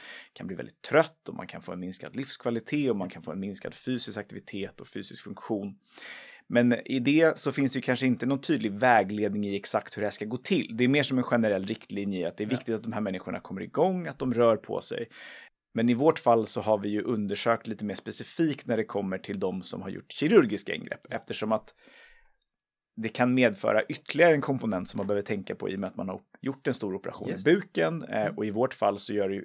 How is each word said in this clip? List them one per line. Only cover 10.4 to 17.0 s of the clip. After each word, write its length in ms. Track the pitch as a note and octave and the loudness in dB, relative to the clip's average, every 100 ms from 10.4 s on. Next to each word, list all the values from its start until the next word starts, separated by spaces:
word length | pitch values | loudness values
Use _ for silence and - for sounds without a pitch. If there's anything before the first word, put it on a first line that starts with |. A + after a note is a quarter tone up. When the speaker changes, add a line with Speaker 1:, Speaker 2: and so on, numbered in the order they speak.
| - F3+ - A2+ | 0 0 0 2
Speaker 1:
Det 80 | |
är 40 | B2 | 4
mer 140 | D3 | 4
som 160 | C3+ C3 | 2 0
en 60 | |
generell 420 | A#2+ A#2+ A2 G2 G2 | 2 2 4 2 0
riktlinje 540 | A2+ - G2+ G2+ F#2 | -6 -6 -6 -4 -2
i 40 | |
att 120 | E2+ - | -4 -4
det 80 | |
är 40 | G#2+ | -4
Speaker 2:
Ja. 60 | B2 | -2
Speaker 1:
viktigt 180 | - | -2
att 80 | A2 | -4
de 100 | A2+ | -4
här 80 | A2 | -4
människorna 400 | G#2 F#2 - F#2+ | -4 -4 -6 -8
kommer 200 | - F#2+ | -8 -10
igång, 460 | F#2+ - F3 F#3 D#3+ | -4 0 2 0 -6
att 120 | - | -4
de 160 | C3 | -2
rör 220 | A#2 A#2 A2 | 4 6 4
på 240 | - G2+ | 0 -6
sig. 280 | - - A#2 - - - - _ _ | -4 -6 -8 -12 -18 -18 -20 _ _
Men 140 | A2 A#2 | 0 2
i 60 | |
vårt 240 | A#2+ D3+ D#3+ | 6 4 6
fall 280 | - A#2 G#2 | 6 6 4
så 140 | - | 0
har 180 | G#2 G#2+ | 2 2
vi 100 | G#2 | 2
ju 140 | G#2 | -2